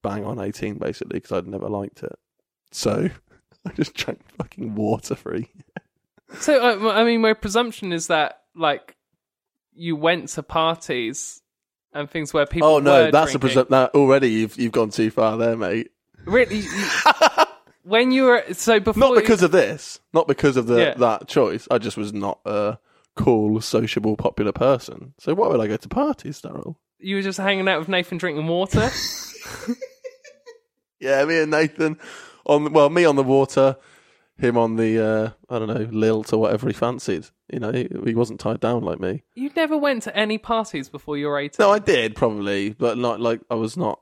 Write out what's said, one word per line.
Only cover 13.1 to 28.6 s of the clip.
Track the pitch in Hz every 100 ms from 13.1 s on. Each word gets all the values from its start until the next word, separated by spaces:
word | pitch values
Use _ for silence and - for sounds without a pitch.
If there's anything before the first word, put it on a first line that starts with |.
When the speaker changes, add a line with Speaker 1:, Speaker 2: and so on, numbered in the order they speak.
Speaker 1:
that's | 147 156 127
a |
Speaker 2:
drinking. | 135 131 127
Speaker 1:
presu-, |
that, | 131 127
already | 143 135 139 131
you've, | 110 110 -
you've | 120
gone | 120 110
too | - 110
far | - 110 110
there, | 117 113
mate. | 95 110 - _ _ _ -
Speaker 2:
Really? | 226 247 214
You, | 185 196 202 - 294 - -
Speaker 1:
<laughs> | - 311 - _ _
Speaker 2:
when | 180 220 254
you | 262
were, | 262 240 -
so | 180 - 220
before | 214 214
Speaker 1:
Not | 262 240
Speaker 2:
you |
Speaker 1:
because | 220 214
of | 175
this. | 175 107 147 - - _
Not | 160 156
because | 135 147 127
of | 117
the, | 120
Speaker 2:
Yeah. | 147 123
Speaker 1:
that | 120 107 -
choice. | 151 113 101 -
I | 123
just | 110 104
was | 104
not | 104 101 - -
a | 104 104 110 _ _ _ -
cool, | - 113 107 110
sociable, | - 113 113 - 107 107
popular | - - 104
person. | - 127 127 - - 131 _
So | - 175
why | 220
would | 123
I | 107
go | 107
to | -
parties, | 240 294 262 - 143
Daryl? | - - - 160 _ _
Speaker 2:
You | 190 196
were |
just | 196 190
hanging | 196 196 190
out | 170
with | 160
Nathan | 180 175 175
drinking | 180 151 160
water? | 170